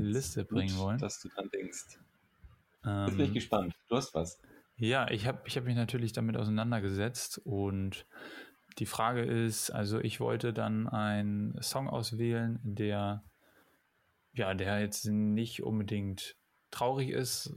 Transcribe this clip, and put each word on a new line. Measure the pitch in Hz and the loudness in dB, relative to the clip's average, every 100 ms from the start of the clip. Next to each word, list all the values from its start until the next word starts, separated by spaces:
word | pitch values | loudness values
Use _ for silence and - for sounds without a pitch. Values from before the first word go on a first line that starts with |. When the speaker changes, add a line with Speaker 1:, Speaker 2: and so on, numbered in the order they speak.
Speaker 1:
Liste | 104 117 135 - | 2 2 0 -2
bringen | 98 110 95 | 0 2 2
Speaker 2:
Gut, | 95 | 2
Speaker 1:
wollen. | 95 117 | 2 0
Speaker 2:
dass | 101 - | -2 -6
du | 95 | -8
dran | - 101 | -8 -6
denkst. | 98 92 - - - - _ _ _ - - _ _ | -4 -6 -10 -14 -20 -20 _ _ _ -20 -20 _ _
Jetzt | - 101 98 95 | -4 0 2 2
bin | |
ich | 139 | 2
Speaker 1:
Ähm, | |
Speaker 2:
gespannt. | 113 - 107 95 - - | 2 2 2 0 -6 -2
Du | 117 | -2
hast | 135 | 0
was. | 80 85 - - - - - | -2 -2 -6 -20 -20 -18 -2
Speaker 1:
ja, | 110 131 123 | 2 2 2
ich | 107 117 | 0 0
hab, | 131 - | -2 -4
ich | 139 | -2
hab | |
mich | 123 | 0
natürlich | 120 117 127 117 | 0 2 0 0
damit | - 113 110 | 0 0 0
auseinandergesetzt | 107 107 113 117 98 98 107 123 - - | 2 2 2 2 0 0 0 -2 -6 -8
und | - 101 98 98 95 - - - - - - - _ - | -4 0 0 0 0 -4 -12 -16 -16 -16 -18 -20 _ -6
die | 113 | -4
Frage | - 113 123 | 0 2 2
ist, | 120 117 113 110 - | 2 2 2 2 -2
also | 117 104 110 | 0 0 0
ich | - - | 0 0
wollte | 120 117 120 | 0 0 0
dann | 110 110 110 113 | 0 0 0 0
einen | 110 107 104 104 104 104 120 | 0 2 2 2 0 0 -2
Song | 123 135 135 | -4 -2 -2
auswählen, | 131 113 113 117 117 117 117 | -2 -2 0 0 2 0 -2
der, | 107 101 104 101 101 104 - - _ _ _ _ _ _ _ _ _ | -2 0 0 2 0 -2 -6 -20 _ _ _ _ _ _ _ _ _
ja, | - 95 | -2 0
der | 95 95 104 | 2 2 2
jetzt | 104 - 107 | 0 -2 0
nicht | 104 107 107 117 - | 2 4 4 0 -2
unbedingt | - 107 98 104 98 95 - - _ _ _ | -2 0 0 -2 -2 -4 -8 -14 _ _ _
traurig | - 123 135 131 | -2 0 2 0
ist, | - 127 - - | 0 0 -2 -6